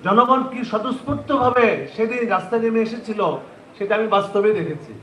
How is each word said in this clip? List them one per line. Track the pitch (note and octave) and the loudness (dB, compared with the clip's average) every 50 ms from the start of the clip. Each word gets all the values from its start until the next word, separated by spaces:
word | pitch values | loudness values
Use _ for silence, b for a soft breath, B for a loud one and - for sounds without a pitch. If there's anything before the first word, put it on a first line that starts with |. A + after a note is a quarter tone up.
| - | 2
জনগণ | F3+ G3+ A#3 B3 B3 C4 C#4 - | 4 4 6 6 6 4 2 2
কি | - - B3 - | -4 -6 -8 -6
স্বতঃস্ফূর্তভাবে | - G3+ A3 G#3+ B3+ - - - C#4+ C#4+ - - - C#4+ C4+ B3 B3+ B3 B3 A#3 G#3 E3+ C#3 C3+ C#3 - | -4 -4 -4 -2 -4 -6 -6 -6 -6 -6 -6 -2 -2 0 2 2 2 4 4 4 4 2 0 -6 -10 -4
সেদিন | - A3+ A3 B3 B3 A#3 A3 | -2 -2 -2 0 -4 -2 0
রাস্তায় | F#3+ F#3 F3+ - A#3 A3+ | 0 -2 -2 -2 -2 0
নেমে | A3+ A3+ A3+ A3+ | 0 0 0 0
এসেছিল, | A3 A3 A#3 A#3+ - A3+ G#3+ G#3 F#3+ D#3+ D3 - - - - - - - - | 0 -2 -4 -10 -8 -8 -2 0 0 0 -2 -4 -8 -14 -20 -20 -20 -20 -10
সেটা | - G3+ G3+ G#3 | -8 -2 -2 0
আমি | G#3+ A3 | 0 2
বাস্তবে | G#3+ G3 G3 G3 G3 - G3+ G3+ G#3+ G#3+ | 2 2 0 0 0 0 2 2 4 2
দেখেছি। | G3 D#3+ - D3+ D3+ - - G#2+ G#2+ | 2 -2 -4 -6 -8 -10 -16 -18 -20